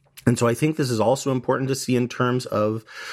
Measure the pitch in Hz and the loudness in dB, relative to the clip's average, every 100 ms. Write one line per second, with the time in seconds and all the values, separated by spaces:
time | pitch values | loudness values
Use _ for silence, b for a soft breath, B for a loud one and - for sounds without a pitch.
0 | _ - - 120 120 117 156 156 135 110 | _ -2 0 4 2 2 0 0 0 2
1 | 107 139 139 131 131 131 131 135 - 123 | 2 2 0 -2 0 0 -2 -2 0 0
2 | 123 - 123 123 - 104 107 110 B B | 0 0 0 0 -2 0 0 -2 B B
3 | B | B